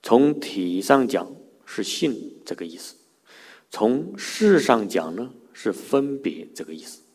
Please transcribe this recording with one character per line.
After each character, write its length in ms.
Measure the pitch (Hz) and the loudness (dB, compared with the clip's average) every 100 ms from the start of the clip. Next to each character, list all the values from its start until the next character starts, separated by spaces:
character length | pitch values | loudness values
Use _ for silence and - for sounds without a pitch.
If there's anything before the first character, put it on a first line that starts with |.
从 380 | - 117 143 147 | 4 4 6 2
体 420 | - 98 90 90 | -6 -4 -2 -2
上 260 | 98 139 120 | 4 4 4
讲 280 | 90 87 - - _ - | -2 -4 -14 -20 _ -12
是 180 | - | -8
性 500 | 98 - 160 110 - - | -6 -2 -4 -4 -10 -16
这 120 | - 85 | -14 -10
个 100 | 82 | -10
意 120 | 82 | -12
思， 180 | - - _ _ _ - - - _ | -18 -20 _ _ _ -20 -20 -20 _
从 480 | - 110 131 165 - | 0 2 2 -4 -10
事 420 | - - 214 175 | -10 2 6 6
上 300 | - 117 101 | 6 4 4
讲 260 | 92 80 87 | -2 -2 -8
呢 160 | 127 - - | -10 -12 -20
是 180 | - 110 | -6 -4
分 480 | 95 - 139 139 139 | -4 0 0 0 -4
别 280 | - - - - | -6 -8 -14 -14
这 80 | |
个 100 | - | -14
意 60 | 80 | -14
思。 180 | - - _ | -16 -20 _